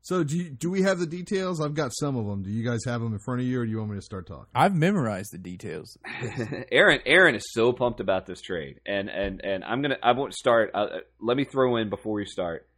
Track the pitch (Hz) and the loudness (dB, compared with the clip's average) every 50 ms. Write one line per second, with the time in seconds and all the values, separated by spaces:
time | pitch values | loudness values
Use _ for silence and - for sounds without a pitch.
0 | _ - 180 185 165 139 151 175 180 165 135 117 156 175 190 190 185 196 190 175 | _ -2 0 0 0 0 0 -4 -4 -6 -8 -6 -4 -2 0 2 2 2 2 0
1 | 175 151 160 180 180 - 214 190 185 185 180 156 156 147 147 156 151 123 - - | -2 -4 -4 -8 -6 -4 -2 -2 -2 -2 -2 -2 -2 -2 0 -2 -2 -2 -2 -4
2 | 151 143 135 123 110 101 101 98 95 98 104 113 110 123 120 113 - 127 120 117 | -2 -2 -2 -2 -2 -2 -4 -4 -4 -4 -4 -2 -2 -2 -2 -2 -2 -4 -4 -2
3 | 117 117 110 101 - - 123 123 127 127 127 127 120 110 110 110 107 107 104 98 | -2 -4 -4 -6 -4 -4 -4 -2 -2 -2 -2 -2 -2 -2 -2 -4 -4 -6 -6 -8
4 | - - - 95 85 - 82 65 - _ _ 123 151 196 196 160 151 185 208 190 | -10 -10 -12 -12 -12 -12 -16 -16 -18 _ _ 4 4 4 4 4 2 4 2 2
5 | 131 110 104 92 104 - - 87 92 90 90 90 - 95 76 76 - - - _ | 0 0 -2 -4 -6 -10 -12 -14 -12 -12 -12 -10 -10 -10 -10 -10 -10 -14 -20 _
6 | - - - - 123 113 - 131 113 110 - - 127 - 113 139 196 196 151 127 | -14 -14 -10 -8 -8 -8 -6 -6 -6 -6 -6 -8 -6 2 6 6 8 8 6 4
7 | - - 151 180 185 165 117 101 - - - 113 113 123 123 - 127 120 113 - | 4 4 6 8 8 6 4 2 -6 -4 0 4 4 4 4 2 0 -2 0 -2
8 | 95 98 95 92 - - 90 - - - 95 85 76 69 67 - _ - 101 98 | 0 0 0 0 0 -6 -14 -14 -8 -6 -6 -6 -6 -8 -14 -12 _ -4 -4 -4
9 | 98 98 - 90 101 98 95 - - 98 98 92 - - 113 127 143 147 131 - | -4 -4 -4 -4 -4 -4 -4 -6 -4 -4 -4 -4 -2 -4 -2 0 0 0 -2 2
10 | - 120 123 127 139 104 - - - 127 117 117 110 - - 98 104 - - - | 4 2 4 4 0 -4 -6 0 2 4 6 6 4 2 0 -2 -2 -2 -4 -10
11 | - _ _ _ 101 117 123 139 139 - - 135 131 127 120 117 110 104 101 - | -12 _ _ _ -2 0 0 0 0 -2 2 2 2 4 4 0 0 -2 -4 -6
12 | - 107 107 104 101 - - - 90 85 82 - _ _ _ | -4 -4 -4 -4 -4 -6 -6 -6 -4 -4 -6 -8 _ _ _